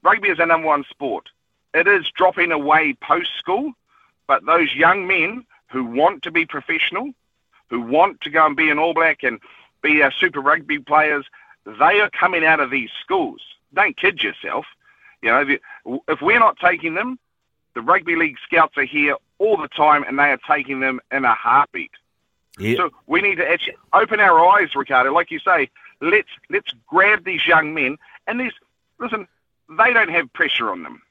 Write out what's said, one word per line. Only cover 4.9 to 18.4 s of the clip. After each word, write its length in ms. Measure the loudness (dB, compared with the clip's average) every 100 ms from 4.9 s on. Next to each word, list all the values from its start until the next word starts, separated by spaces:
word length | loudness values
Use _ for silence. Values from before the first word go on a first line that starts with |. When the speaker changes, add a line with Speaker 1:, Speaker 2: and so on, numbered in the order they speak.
| 2 0
Speaker 1:
men 380 | -2 -2 -6 -16 _ _
who 140 | -8
want 380 | -6 0 0 0
to 80 | -6
be 160 | -4 -4
professional, 640 | -8 -6 -4 -4 -6 -10 -14 _ _ _ _ _
who 120 | -8
want 400 | -2 2 2 0
to 80 | -4
go 160 | 2 2
and 100 | 2
be 140 | 0
an 80 | 2
All 160 | 0
Black 280 | 2 0 0
and 160 | -4 -6 -16 -20 _ _
be 180 | 0 2
a 100 | 2 2
Super 220 | -2 0
Rugby 380 | 0 0 -2 -8
players, 480 | 0 2 2 -2 -6 _ _ _
they 360 | -20 0 2 4
are 100 | 0
coming 340 | 0 0 2
out 140 | 2 2
of 120 | 0
these 180 | -4 -8 -14
schools. 400 | -4 -4 -4 -8 -20 -20 _
Don't 220 | -2 -2 0
kid 260 | -2 -2
yourself. 440 | -6 -6 -8 -8 -10 _ _ _ _ _
You 60 | 0
know, 160 | 0
the, 160 | 2 -2 -4 -20 -12 -10 -6
if 140 | -4
we're 180 | 0 4
not 160 | 4 4
taking 380 | 0 0 -6
them, 240 | -6 -6 -10 _ _ _ _ _
the 80 | -10
rugby 340 | 0 0 0 -2
league 220 | -2 -4